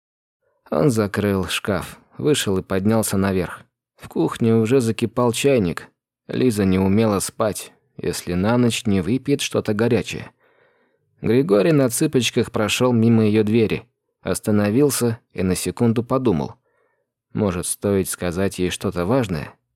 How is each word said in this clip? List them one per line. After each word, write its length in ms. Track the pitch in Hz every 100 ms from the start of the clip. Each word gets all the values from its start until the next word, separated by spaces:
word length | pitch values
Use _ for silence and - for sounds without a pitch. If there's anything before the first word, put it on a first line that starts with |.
| _ _ _ _ _ _ -
Он 180 | 151 156
закрыл 580 | 110 101 104 101 98 87
шкаф, 520 | - - 90 71 - _ -
вышел 400 | 147 139 110 95
и 60 |
поднялся 540 | - 95 101 113 101 98
наверх. 460 | 98 95 82 - - _ _ _
В 100 | -
кухне 480 | - - - 113 113
уже 240 | 110 135
закипал 540 | 113 110 110 - 123
чайник. 560 | 117 139 131 87 78 - _ _ _ -
Лиза 360 | - 127 104
не 160 | 95 92
умела 400 | 95 101 113 98
спать, 540 | - - 107 92 - _ _ -
если 360 | - 82 -
на 240 | 87 101 123
ночь 280 | 120 - 110
не 160 | 98
выпьет 400 | 85 131 139 143
что-то 320 | - 117 104
горячее. 580 | 104 117 113 - - - _ _ _ _ _ _ _ _ _
Григорий 520 | - 120 165 202 180
на 160 | 147 131
цыпочках 600 | - 156 135 113 - 110
прошел 440 | - 104 - 123
мимо 320 | 117 113 113 107
ее 180 | 110
двери, 400 | 104 117 107 78 - _ _ _
остановился 1000 | - 92 - 104 104 113 147 - 120 117 _
и 100 | -
на 100 | 92
секунду 480 | 90 90 - 120 113
подумал. 540 | 113 131 123 82 67 - _ _ _ _ _ _ _
Может, 320 | 110 104 87 -
стоит 420 | - 104 98 90
сказать 500 | - 90 85 98 -
ей 120 | 90
что-то 360 | - 104 87 87
важное? 480 | 135 104 80 - - _